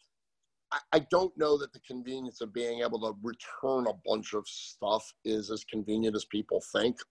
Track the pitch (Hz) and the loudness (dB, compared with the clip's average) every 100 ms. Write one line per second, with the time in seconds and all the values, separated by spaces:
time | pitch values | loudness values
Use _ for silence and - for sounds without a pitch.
0 | _ _ _ _ _ _ - 139 - 160 | _ _ _ _ _ _ -6 -6 2 2
1 | 143 175 185 151 151 147 135 127 - 127 | 4 2 2 2 4 4 2 -10 -12 -10
2 | 123 131 127 - 113 120 120 120 117 110 | -8 -8 -8 -8 -8 -4 -4 0 -2 0
3 | 110 101 113 113 - - 131 131 117 98 | -4 -4 -8 -8 -12 -6 0 2 2 0
4 | - 107 107 107 - - - - 101 110 | 0 0 0 -4 -6 -12 -14 -6 2 2
5 | - - 113 110 104 110 - 110 104 110 | 0 -8 0 0 0 -8 -6 -6 0 2
6 | 110 104 - 104 104 92 - 101 113 120 | 2 0 -2 -4 0 -2 0 2 2 2
7 | - | -4